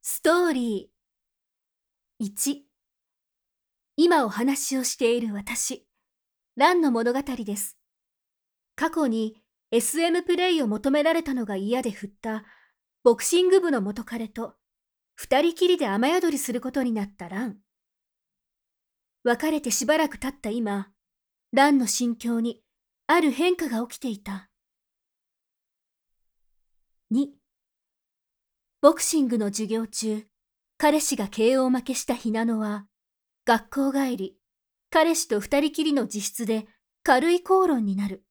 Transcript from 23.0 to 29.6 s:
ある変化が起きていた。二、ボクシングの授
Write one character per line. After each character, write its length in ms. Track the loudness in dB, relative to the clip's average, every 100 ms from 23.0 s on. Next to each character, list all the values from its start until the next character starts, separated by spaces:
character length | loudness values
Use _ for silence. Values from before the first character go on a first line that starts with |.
| 2
あ 140 | 4
る 100 | 4
変 240 | 2 0 0
化 140 | -2
が 160 | -4 -6
起 100 | -8
き 20 |
て 100 | -8
い 100 | -8
た。 300 | -10 -12 -12 _ _ _ _ _ _ _ _ _ _ _ _ _ _ _ _ _ _ _ _ _ _ _ _ _ _
二、 240 | -2 -2 _ _ _ _ _ _ _ _ _ _ _ _ _ _ _
ボ 140 | 4 4
ク 60 |
シ 200 | 0 0
ン 60 | 0
グ 100 | 0
の 100 | -2
授 220 | -4